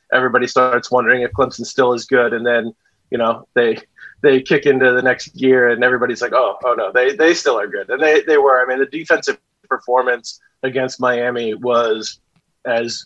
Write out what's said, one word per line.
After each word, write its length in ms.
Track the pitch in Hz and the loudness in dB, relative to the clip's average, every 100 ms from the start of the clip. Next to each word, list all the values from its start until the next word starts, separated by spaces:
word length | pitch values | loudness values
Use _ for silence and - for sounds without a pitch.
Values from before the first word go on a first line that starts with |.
| _ | _
everybody 360 | 127 127 120 123 | 0 2 0 0
starts 420 | 127 127 123 - | 2 2 0 0
wondering 320 | 123 117 123 | 0 2 0
if 100 | 120 | 0
Clemson's 360 | - 131 - 113 | -2 -2 -2 -8
still 240 | - 127 | 0 0
as 120 | 120 - | 0 0
good, 280 | 131 120 | 0 0
and 100 | 117 | 0
then, 300 | 120 117 113 - _ _ _ | 0 0 -2 -10 _ _ _
you 80 | 120 | -2
know, 280 | 113 113 - | -2 -2 -4
they, 240 | 120 117 107 - _ - - | 0 0 0 -8 _ -20 0
they 180 | 147 131 | 2 2
kick 240 | 131 151 147 | 2 2 2
into 280 | 135 131 | 4 4
the 100 | 127 | 4
next 240 | 127 120 - - | 2 -2 -6 -2
gear, 320 | 131 131 120 | 2 4 4
and 140 | 117 | 2
everybody's 400 | 123 123 123 113 | 0 0 -2 -4
like, 100 | 120 | -2
"Oh, 240 | 123 113 98 123 | 0 0 -2 -2
oh 80 | |
no, 180 | 113 98 | -2 0
they, 240 | 123 131 135 | 0 0 2
they 200 | 160 170 | 2 2
still 240 | 147 117 | 0 -2
are 80 | 101 | -4
good." 200 | 101 95 | -8 -6
And 100 | 127 | -2
they, 200 | 156 156 | 2 2
they 180 | 160 147 | 2 2
were. 200 | 143 127 | 4 2
I 60 | 127 | 0
mean, 140 | 131 | -2
the 80 | 135 | -4
defensive 500 | 156 160 165 - - _ _ _ | -4 -2 -2 -2 -8 _ _ _
performance 720 | 127 - 127 123 120 - - _ _ | -8 -2 0 0 -4 -8 -20 _ _
against 360 | 131 127 127 - | -6 -4 -6 -4
Miami 540 | 127 120 123 123 117 | -2 -2 -2 -4 -6
was 640 | 104 123 117 117 110 107 - _ _ _ _ 127 | -4 -2 0 0 -2 -6 -14 _ _ _ _ -6
as, 400 | 117 117 - | -4 -4 -8